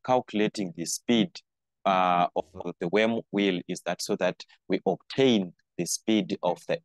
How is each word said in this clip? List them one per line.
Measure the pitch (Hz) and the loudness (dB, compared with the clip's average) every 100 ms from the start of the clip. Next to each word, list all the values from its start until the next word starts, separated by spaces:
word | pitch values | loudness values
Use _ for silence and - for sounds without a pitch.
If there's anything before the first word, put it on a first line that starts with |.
calculating | - 127 - 104 107 - 92 82 | 0 0 0 -2 -2 -2 -8 -8
the | 82 | -8
speed, | - - 117 95 - _ _ _ _ 98 | -6 0 2 2 -4 _ _ _ _ 0
uh, | 92 90 87 87 - | 2 4 2 2 -2
of | - 90 87 - | -8 -8 -10 -6
the | 87 | 0
worm | 101 113 113 - | 2 2 0 -4
wheel | 101 101 90 - | 0 0 0 -4
is | 90 85 | -8 -6
that | 90 | -6
so | - 101 | -4 -2
that | 90 82 - _ - | -2 -4 -12 _ -4
we | 92 - | -4 -2
obtain | 87 - - 135 110 90 - _ - | -4 -4 2 4 4 0 -10 _ -8
the | 85 | -6
speed | - - 107 90 95 | -6 0 0 0 -4
of | 90 85 - | -4 -4 -4
the | 80 | -4